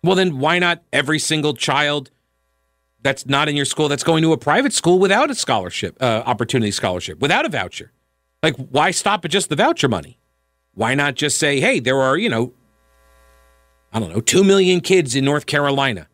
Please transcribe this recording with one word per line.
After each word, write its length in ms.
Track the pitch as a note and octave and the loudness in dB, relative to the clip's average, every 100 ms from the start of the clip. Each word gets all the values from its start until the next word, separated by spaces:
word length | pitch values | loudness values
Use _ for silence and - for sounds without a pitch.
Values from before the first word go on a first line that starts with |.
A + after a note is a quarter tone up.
well, 140 | E3 F#3+ | 2 2
then 240 | F#3 C#3 | 2 0
why 200 | D3 F3 | 0 2
not 220 | F3+ E3+ _ | 2 -2 _
every 280 | C3+ C#3+ D#3 | -2 0 -2
single 340 | - D#3 D3 | 0 0 -2
child 560 | C#3 - C#3 D3 D3 C3 _ _ _ _ _ _ _ _ _ | -2 0 2 2 -2 -6 _ _ _ _ _ _ _ _ _
that's 240 | C3+ C3+ - | -4 -4 -2
not 220 | C#3 D3+ | 0 0
in 80 | D3 | -2
your 100 | C#3 | -4
school 240 | - D3+ | -2 -2
that's 140 | C#3+ | 0
going 200 | - D#3+ | 0 2
to 100 | D#3+ | 2
a 40 | D#3 | 0
private 360 | - E3+ C4+ | 2 2 2
school 240 | - E3+ F3+ | 0 2 4
without 320 | F#3+ G3 D4+ | 4 2 0
a 60 | C4+ | -2
scholarship, 640 | - A#2 F2+ - - - | -2 -2 -2 -8 -8 -2
uh, 220 | B2+ A2 A#2+ | -2 0 -2
opportunity 460 | A2 A#2 C3 G#2+ | -4 0 0 0
scholarship, 480 | - G2+ F2+ - D#2+ | -2 -2 -2 -8 -6
without 260 | C#3 G#3 D4+ | 0 0 0
a 40 | |
voucher? 420 | C#3+ F2+ - - _ _ _ _ _ | -4 -6 -10 -20 _ _ _ _ _
Like, 140 | D#3 B2+ | -2 -2
why 360 | B2+ C3+ E3+ | -2 0 2
stop 320 | F3 G3+ G#3 E3+ | 0 -2 -2 -2
at 60 | |
just 180 | F3+ - | -4 -2
the 60 | D3 | 0
voucher 340 | B3 E4 C#3 | 0 2 0
money? 280 | G2 D2 - _ _ _ _ _ | 0 -6 -20 _ _ _ _ _
Why 220 | - A2+ C#3 | -4 -2 0
not 200 | C#3+ B2 | 0 -2
just 220 | D3 - | -4 0
say, 220 | D3+ C#3 | 0 2
"Hey, 200 | F#3+ A#3+ | 0 0
there 220 | B2 C3+ | 0 2
are, 160 | C3 D3+ | 2 0
you 120 | A3+ | 0
know, 240 | A2+ B2 _ _ _ _ _ _ _ _ _ _ _ _ _ _ | -2 -4 _ _ _ _ _ _ _ _ _ _ _ _ _ _
I 60 | A2+ | -6
don't 100 | G#2 | -4
know, 120 | D#3+ | -4
two 220 | - F3+ | 0 2
million 380 | G3 G3 F#3 F3+ | 4 4 4 2
kids 340 | - F#3+ D3 C3 | 2 0 2 0
in 100 | C3+ | 0
North 200 | D3 - | -2 -2
Carolina 600 | C#3+ C#3+ C#3 C#3 G2 D#2 | -2 0 0 0 -2 -10